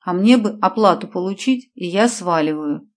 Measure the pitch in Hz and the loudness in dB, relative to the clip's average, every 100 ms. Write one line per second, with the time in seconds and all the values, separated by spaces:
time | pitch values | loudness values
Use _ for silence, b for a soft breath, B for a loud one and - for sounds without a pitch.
0 | - 180 208 247 208 - 185 185 208 165 | -4 0 4 4 2 -2 -2 2 2 2
1 | - 180 185 196 - 254 - - 180 185 | -4 -6 -6 -4 -2 -2 -4 -12 -6 0
2 | 233 226 180 165 156 151 151 139 - | 0 0 -2 0 -2 -4 -6 -8 -10